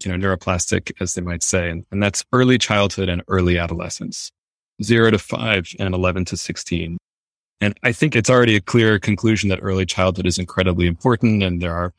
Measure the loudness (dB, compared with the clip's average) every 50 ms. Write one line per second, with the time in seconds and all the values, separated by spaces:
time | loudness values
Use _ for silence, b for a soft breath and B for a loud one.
0 | -8 -6 -4 -2 -2 -2 -2 -2 -2 -2 -2 -2 -2 -2 -2 -4 -4 -6 -8 -8
1 | -6 -6 -6 -6 -6 -6 -6 -6 -4 -2 -2 -2 -2 -2 -6 -8 -10 _ -4 -2
2 | -2 0 -2 -4 -6 -2 0 2 4 4 4 2 2 0 2 2 2 0 0 -2
3 | -2 -2 -2 -4 -4 -2 0 2 2 2 2 0 0 -4 -6 -8 -8 -10 -10 -10
4 | -12 -12 -12 -12 -14 -14 _ _ _ _ _ _ _ _ _ _ 0 2 4 6
5 | 6 6 4 2 0 -4 -8 -6 -2 0 0 -2 -2 -6 -8 -6 -4 -4 -2 0
6 | 0 0 0 -2 -4 -4 -6 -10 -8 -10 -10 -10 -6 -6 -6 -6 -4 -6 -8 -10
7 | -12 _ _ _ _ _ _ _ _ _ _ _ -4 -4 -4 -2 -2 -2 0 2
8 | 0 2 2 2 4 4 6 6 6 6 4 2 0 2 2 4 4 6 4 2
9 | 2 0 -2 2 2 2 2 2 0 -2 -2 -2 -2 -2 -2 -2 -2 -2 0 2
10 | 2 2 2 2 0 -2 0 -2 -6 -4 -2 0 2 2 2 2 2 2 0 0
11 | 0 0 2 2 2 2 2 2 0 0 -2 -2 -4 -4 -2 -4 -4 -6 -6